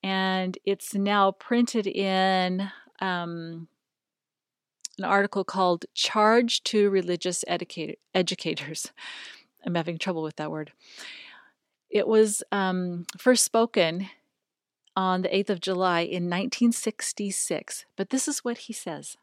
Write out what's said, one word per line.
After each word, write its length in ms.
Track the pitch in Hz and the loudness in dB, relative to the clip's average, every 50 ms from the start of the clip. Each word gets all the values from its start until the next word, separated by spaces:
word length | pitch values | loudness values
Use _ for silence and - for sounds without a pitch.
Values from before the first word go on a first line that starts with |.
| - | -2
and 560 | 196 190 190 190 190 190 190 185 185 180 - _ | -2 0 0 2 2 2 0 0 -2 -6 -4 _
it's 300 | - 196 190 - - - | -2 -2 -2 -4 -6 -4
now 380 | 202 196 202 202 208 196 196 | -2 0 2 4 4 4 4
printed 560 | 190 _ - - 247 240 240 233 - 233 202 196 | 4 _ -4 0 2 2 2 2 2 -2 -2 -2
in, 800 | - - 196 190 190 190 190 190 190 185 185 180 185 185 196 196 - - - _ _ _ | -2 -2 0 0 2 4 4 4 4 4 2 2 0 -2 -4 -6 -8 -14 -20 _ _ _
um, 680 | - 190 180 175 175 170 170 170 165 165 165 165 170 - _ _ _ _ _ _ _ _ _ _ _ _ _ _ _ _ _ _ _ _ _ _ _ - _ - | -4 -4 -2 -4 -4 -6 -8 -10 -10 -10 -12 -14 -14 -16 _ _ _ _ _ _ _ _ _ _ _ _ _ _ _ _ _ _ _ _ _ _ _ -16 _ -8
an 60 | 190 | -2
article 380 | - 190 196 196 202 - 202 185 | 2 2 2 2 2 0 -2 -4
called 420 | - - 190 190 180 175 170 - - _ | -2 0 2 2 2 2 0 -2 -10 _
Charge 680 | - - - - 220 208 214 226 240 247 233 - - _ | -4 -2 0 2 4 6 6 6 6 4 4 0 -2 _
to 260 | - - 214 202 202 | 0 2 4 4 4
Religious 520 | 196 190 180 175 175 175 - 185 175 - - - | 4 2 0 0 -2 -2 -2 -4 -4 -4 -4 -4
Educa-, 480 | 170 170 175 - - - 160 151 156 - _ _ _ | -4 -4 -4 -8 -8 -10 -8 -8 -10 -12 _ _ _
Educators. 800 | 190 180 170 - - - 165 160 160 139 139 156 - - - _ - - - - - - - - - _ _ _ _ - | 0 0 0 -2 -6 -4 -6 -6 -6 -6 -10 -10 -10 -10 -12 _ -16 -18 -16 -16 -16 -16 -18 -18 -20 _ _ _ _ -6
I'm 80 | - 175 | -4 -2
having 240 | 175 165 165 170 160 | -2 -2 -2 -6 -6
trouble 240 | - 190 180 165 | -4 -4 -4 -4
with 140 | 156 156 156 | -4 -6 -6
that 160 | - 151 151 | -8 -8 -8
word. 200 | 160 156 156 151 _ _ _ - - - - - - - - - - - - _ _ _ _ _ _ _ _ _ | -6 -8 -10 -10 _ _ _ -20 -20 -18 -18 -16 -16 -18 -20 -20 -20 -20 -20 _ _ _ _ _ _ _ _ _
It 180 | - 208 196 - | 0 0 2 4
was, 360 | 220 220 220 214 208 - - _ | 6 6 6 6 4 -4 -4 _
um, 560 | - 202 196 190 185 185 180 180 175 175 170 - - - | -2 0 0 0 0 0 -2 -4 -4 -6 -8 -10 -12 0
first 260 | - 254 254 240 - | 4 4 6 6 4
spoken 640 | - _ - 226 233 _ 220 175 160 165 180 196 190 - _ _ _ _ _ _ _ _ _ _ _ _ _ _ _ _ | 2 _ 2 2 4 _ 2 2 2 2 -2 -6 -8 -10 _ _ _ _ _ _ _ _ _ _ _ _ _ _ _ _
on 280 | - 190 185 185 185 185 | 0 2 2 2 2 0
the 120 | 175 - | 0 0
eighth 140 | 190 202 - | 0 2 0
of 120 | 202 175 | -2 -2
July 400 | - - 190 180 190 185 175 170 | 0 -2 0 2 2 4 4 2
in 280 | 170 - - 185 175 175 | 0 0 -2 -4 -2 -2
nineteen 420 | 175 180 196 254 - - 233 240 | -2 -2 -2 -4 0 2 2 2
sixty-six, 1120 | 233 - - 220 220 _ - - - - 208 202 190 - - - 170 151 - - - - - _ _ | 2 2 -2 -4 -4 _ -8 -8 -6 -4 -6 -4 -4 -4 -4 -2 -4 -4 -6 -8 -14 -14 -14 _ _
but 160 | - 190 - | -8 -6 -2
this 160 | - 269 - - | -2 -2 -2 -2
is 180 | 285 - - | -4 -4 -4
what 140 | 247 233 - | -4 -6 -6
he 140 | - - 220 | -8 -14 -14
says. 440 | - - - 160 147 156 - - _ | -12 -8 -10 -10 -10 -10 -14 -18 _